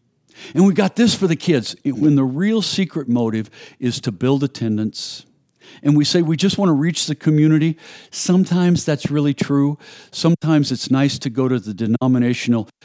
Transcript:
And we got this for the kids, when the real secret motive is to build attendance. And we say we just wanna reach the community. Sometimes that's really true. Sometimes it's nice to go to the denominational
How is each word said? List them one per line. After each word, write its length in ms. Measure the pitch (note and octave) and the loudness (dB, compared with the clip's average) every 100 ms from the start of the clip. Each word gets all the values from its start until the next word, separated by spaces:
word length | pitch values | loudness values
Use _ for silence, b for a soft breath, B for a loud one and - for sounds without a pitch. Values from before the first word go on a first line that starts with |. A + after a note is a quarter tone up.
| _ _ _ B B | _ _ _ B B
And 140 | D3 G3 | 2 4
we 80 | |
got 220 | F#3 F#3+ - | 4 0 2
this 180 | A#3 | 0
for 120 | - F#3 | 2 0
the 100 | D#3+ | 0
kids, 380 | - C#3 G2+ - C#3+ | 0 0 -2 -6 -6
when 280 | B2 D3+ | 0 2
the 100 | C#3+ | 2
real 360 | C3 C#3 G3+ A3 | 2 -2 -2 0
secret 480 | - - F#3 E3 B2 | -2 -2 -4 -4 -2
motive 400 | A#2+ A2+ A2 G#2+ B B B | -2 0 -2 -6 B B B
is 240 | B2 A#2+ | -6 -4
to 100 | B2 | -6
build 320 | F#2 B2 C#3 | -2 0 0
attendance. 800 | C#3 - A2+ G#2+ G#2+ - - - - _ _ _ B B | -2 -4 -4 -2 -4 -8 -12 -14 -20 _ _ _ B B
And 140 | C#3+ D3 | 2 2
we 80 | |
say 160 | C#3+ F3+ | 2 2
we 160 | D#3+ D#3+ | 0 0
just 220 | F#3+ - | 0 2
wanna 160 | F#3+ | 2
reach 320 | C#3 E3 D#3+ - | 2 0 -2 -6
the 80 | |
community. 640 | D3 D#3+ D3+ D#3 D#3 D#3+ D#3 B B B | -2 0 2 4 4 2 -2 B B B
Sometimes 720 | - - F3+ F3+ F3 F3+ E3+ | -6 0 2 2 2 2 2
that's 260 | - D3 - | 0 -4 -2
really 220 | D3 C#3+ | 0 0
true. 460 | C#3 - C#3+ C#3+ D3 B B B | -2 0 0 0 -2 B B B
Sometimes 600 | - - E3+ D#3 D3+ C3+ | -2 0 0 2 0 0
it's 200 | B2 - | -4 -2
nice 280 | C3+ C#3 C3 | 0 0 -2
to 100 | C3+ | -6
go 180 | A2+ C3 | -4 -2
to 100 | B2 | -2
the 140 | G#2+ | -4
denominational 960 | G2 A2 A#2 C3 B2+ A#2+ A#2+ A#2+ A#2 G#2 _ | -6 -2 0 0 0 0 -2 -2 -2 -4 _